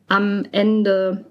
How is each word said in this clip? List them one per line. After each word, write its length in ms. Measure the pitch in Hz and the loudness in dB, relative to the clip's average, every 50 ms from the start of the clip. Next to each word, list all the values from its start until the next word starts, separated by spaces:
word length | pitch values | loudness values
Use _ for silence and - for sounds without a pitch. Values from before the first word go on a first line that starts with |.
| _ - | _ -2
am 320 | 190 196 202 202 202 202 - - | 0 0 0 0 -2 -4 -4 -4
Ende 720 | - 202 208 214 220 214 208 196 190 190 190 185 190 190 - - | -2 0 2 2 2 2 2 2 0 0 0 -2 -4 -6 -8 -12